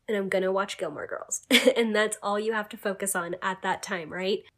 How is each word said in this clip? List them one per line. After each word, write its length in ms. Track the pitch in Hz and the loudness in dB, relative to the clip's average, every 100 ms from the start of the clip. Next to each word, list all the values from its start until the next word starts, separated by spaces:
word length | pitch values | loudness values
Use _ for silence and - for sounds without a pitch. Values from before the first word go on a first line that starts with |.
| - | -4
and 80 | 202 | -2
I'm 120 | 196 | 0
gonna 220 | 196 190 | 2 2
watch 280 | 190 196 - | 2 0 -4
Gilmore 280 | 170 - - | -6 -6 -8
Girls." 400 | - - - - | -8 -6 -6 4
<laughs> 280 | 240 233 - | 6 6 4
And 180 | 226 | 4
that's 240 | 208 214 214 | 2 2 0
all 160 | 202 208 | -2 -2
you 120 | 214 | 0
have 160 | 220 214 | -2 -4
to 60 | 214 | -4
focus 380 | 208 190 196 | -4 -2 -2
on 220 | 190 170 180 | -2 -4 -4
at 220 | 190 185 | -4 -2
that 200 | 190 180 | -2 -2
time, 300 | - 190 156 | -2 -6 -6
right? 300 | 175 190 214 - | -4 -2 -2 -4